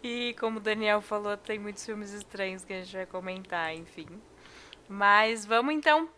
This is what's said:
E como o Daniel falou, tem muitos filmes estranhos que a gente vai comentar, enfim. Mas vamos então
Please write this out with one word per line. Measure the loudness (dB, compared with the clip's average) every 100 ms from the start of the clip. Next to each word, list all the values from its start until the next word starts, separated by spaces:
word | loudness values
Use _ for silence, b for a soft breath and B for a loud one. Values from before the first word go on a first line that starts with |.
E | -6 -4 -4 -2
como | -4 -2
o |
Daniel | -2 0 2 2
falou, | 0 -4 -4 -6
tem | -6 -8
muitos | -8 -10 -10
filmes | -10 -10
estranhos | -12 -12 -6 -6 -6 -10
que |
a | -10
gente | -8 -10
vai | -8
comentar, | -8 -6 -8 -4 -2 -2 -4
enfim. | -12 -14 -14 -16 -20 -20 B B B B -12
Mas | 2 6 8 6 0 2
vamos | 2 4 2
então | 6 4 4